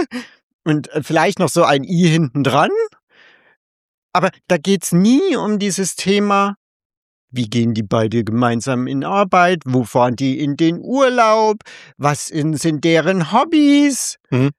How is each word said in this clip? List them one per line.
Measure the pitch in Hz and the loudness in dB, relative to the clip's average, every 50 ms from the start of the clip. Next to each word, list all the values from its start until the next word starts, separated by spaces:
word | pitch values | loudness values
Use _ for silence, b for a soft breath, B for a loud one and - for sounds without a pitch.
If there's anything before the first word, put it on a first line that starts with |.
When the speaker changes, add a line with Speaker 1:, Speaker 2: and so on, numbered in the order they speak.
| 320 - 233 247 B B B B B _ _ _ - | 0 -2 -6 -12 B B B B B _ _ _ -2
Speaker 1:
und, | 160 151 151 - - | -2 -2 -2 -2 -4
äh, | - 160 127 | -8 -8 -6
vielleicht | - 160 160 160 190 180 - | -2 0 0 0 0 0 0
noch | 180 139 | -2 0
so | - 170 170 | 2 2 2
ein | - 147 143 131 | 4 2 0 0
I | - - 170 185 165 | -2 0 2 4 4
hinten | 156 170 165 123 - 147 131 | 4 2 0 0 0 0 0
dran. | 135 - 143 170 240 392 440 453 427 _ _ _ b b b b b b b b b b b _ _ _ _ _ _ _ _ _ _ | 2 2 2 2 2 0 -2 -2 -4 _ _ _ b b b b b b b b b b b _ _ _ _ _ _ _ _ _ _
Aber | - 180 180 185 - _ _ - | -2 0 0 -2 -4 _ _ -2
da | 185 160 | -2 -2
geht's | 151 185 196 180 - - | 0 0 0 0 0 0
nie | 175 170 190 220 254 285 392 392 294 | 0 2 4 4 4 4 2 0 0
um | - 165 208 214 202 | -2 -2 -2 -2 -2
dieses | 202 202 180 - 190 - - | -2 -4 -4 -4 -6 -6 -6
Thema, | - - 190 202 202 208 202 202 196 202 - 202 _ _ _ _ _ _ _ _ _ _ _ _ _ _ _ | -6 -2 0 0 0 0 0 0 0 0 -2 -4 _ _ _ _ _ _ _ _ _ _ _ _ _ _ _
wie | - 120 123 107 | -6 -6 -6 -2
gehen | 113 117 117 117 113 | 0 0 0 0 0
die | 110 107 | -2 -4
beide | 95 127 117 110 107 107 120 110 | -2 -2 -2 0 0 -2 -2 -2
gemeinsam | 107 107 120 123 120 117 117 - 135 127 123 127 127 | -2 -2 0 0 0 0 -2 -4 -4 -4 -4 -4 -4
in | 135 135 143 | -6 -6 -6
Arbeit, | 156 190 202 202 185 - 180 175 175 185 160 - | -4 -2 -2 -2 0 2 2 2 2 0 -2 -4
wo | 131 127 127 120 | -2 -2 -2 -2
fahren | - - 131 120 123 120 | 0 0 2 2 2 0
die | - 135 131 135 - | -2 -2 -2 -2 -2
in | 151 143 143 - | -2 -4 -2 0
den | 165 165 170 170 | 0 0 0 -2
Urlaub, | - - 247 269 269 254 254 247 226 220 214 220 220 220 214 220 B B B B B B B B | -6 -4 0 2 2 2 2 2 2 4 4 2 2 0 0 -2 B B B B B B B B
was | 131 147 147 - - - | -2 -2 -2 -2 -6 -8
in, | - 156 143 160 156 | -6 -4 -2 -2 -2
sind | 135 - 165 156 139 - | -2 -2 -2 -2 0 0
deren | 165 165 160 147 175 190 190 160 147 | 2 2 2 2 2 0 -2 -2 0
Hobbys? | 185 240 302 320 339 302 294 285 285 285 285 285 262 - - - - _ _ - | 0 0 0 2 2 2 4 4 4 4 4 2 0 -4 -8 -10 -10 _ _ -4
Speaker 2:
Mhm. | - 123 135 143 - | -2 0 0 0 -2